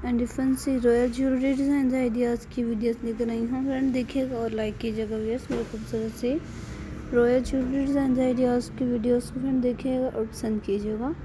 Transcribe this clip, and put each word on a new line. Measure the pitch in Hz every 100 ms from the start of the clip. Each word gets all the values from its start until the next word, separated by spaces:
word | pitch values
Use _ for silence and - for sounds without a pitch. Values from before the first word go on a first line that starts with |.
| 247
and | 240
different | 240 - 262 262
से | - 262
royal | 240 233 247
jewelry | 240 269 262 262
design | 269 277 285 262
आइडियाज़ | 262 247 226 240 233 -
की | -
videos | 233 226 233 226 233
लेकर | 220 233
आई | 226 233
हूँ | 262
Friend, | 269 262 269
देखिएगा | 254 240 269 262 247
और | 226
like | 220 214 208
कीजिएगा | 233 220 214 220
व्यूअर्स | 220 247 -
मेरे | 240 226
खूबसूरत | 220 220 226 220 220
से | 247 302 - - - - - - -
royal | 240 240 254
jewelry | 233 269 254 269
design | 277 277 269 254
आइडियाज़ | 254 247 254 247 240 -
की | 254
videos | 240 226 247 240
को | 254
friend | 269 262
देखिएगा | 247 233 269 254 254
और | 247 220
पसंद | - 226 214
कीजिएगा | - 202 208 214 247 339